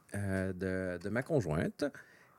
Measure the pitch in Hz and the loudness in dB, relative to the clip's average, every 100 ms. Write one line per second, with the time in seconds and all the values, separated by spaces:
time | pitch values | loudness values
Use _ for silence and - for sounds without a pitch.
0 | - 101 101 95 95 90 95 92 92 90 | -6 -4 0 0 0 0 -2 0 -2 -4
1 | 98 110 139 156 90 76 170 - - - | -2 -2 2 2 4 2 0 0 -2 -2
2 | - - - | -16 -20 -20